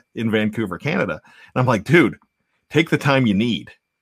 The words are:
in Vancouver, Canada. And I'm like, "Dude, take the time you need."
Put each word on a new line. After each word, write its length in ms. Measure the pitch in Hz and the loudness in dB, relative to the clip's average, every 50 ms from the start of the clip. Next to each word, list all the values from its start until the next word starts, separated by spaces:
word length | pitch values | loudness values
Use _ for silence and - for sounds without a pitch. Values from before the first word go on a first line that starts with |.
| - _ - | -12 _ -10
in 160 | - 113 113 | -6 -4 -2
Vancouver, 460 | 104 107 107 107 107 117 110 92 87 - | 0 0 -2 -2 -4 -4 -6 -6 -6 -8
Canada. 420 | - 143 180 - 123 92 76 78 - - - - - - - | -6 -4 -2 -2 -2 -4 -6 -8 -12 -20 -20 -20 -18 -8 -4
And 60 | 131 | -2
I'm 60 | 127 | 0
like, 180 | 131 120 98 - | 0 0 -2 0
"Dude, 320 | - 151 175 135 95 - - _ _ _ _ _ _ _ _ _ _ | 4 4 4 4 4 0 -6 _ _ _ _ _ _ _ _ _ _
take 200 | - 151 165 - | 0 0 0 0
the 80 | 160 - | 0 -2
time 280 | - 143 139 135 127 | 0 2 2 2 2
you 80 | 110 98 | 2 2
need." 360 | 98 117 123 101 67 - - - _ _ _ _ _ | 0 0 0 -2 -4 -6 -12 -20 _ _ _ _ _